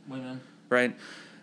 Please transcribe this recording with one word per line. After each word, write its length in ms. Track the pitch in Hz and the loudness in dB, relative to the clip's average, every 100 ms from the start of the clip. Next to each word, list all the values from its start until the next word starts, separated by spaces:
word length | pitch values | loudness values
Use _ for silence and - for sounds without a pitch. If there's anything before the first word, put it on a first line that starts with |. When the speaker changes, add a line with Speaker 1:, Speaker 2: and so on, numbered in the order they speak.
| - | -12
Speaker 1:
Women. 360 | 131 127 131 - - - | -10 -8 -10 -12 -20 2
Speaker 2:
Right? 260 | 123 123 - - - - - | 4 4 0 -12 -16 -18 -20